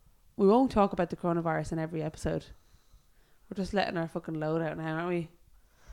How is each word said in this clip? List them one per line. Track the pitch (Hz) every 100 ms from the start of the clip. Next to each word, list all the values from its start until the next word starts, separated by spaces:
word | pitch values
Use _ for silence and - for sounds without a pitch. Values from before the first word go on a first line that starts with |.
| _ _ _ -
we | 196
won't | 233 269
talk | 214 196
about | 185 175
the | 170
coronavirus | 175 170 165 160 151
in | 165
every | 160 165
episode. | 156 - - 160 - - _ - _ - _ _ _ _ -
We're | 202
just | 185
letting | 196 - 175
our | 165
fucking | 175 - 160
load | 156 165
out | 160 165
now, | 160 160
aren't | 175
we? | 175 165 _ _ - _ _ -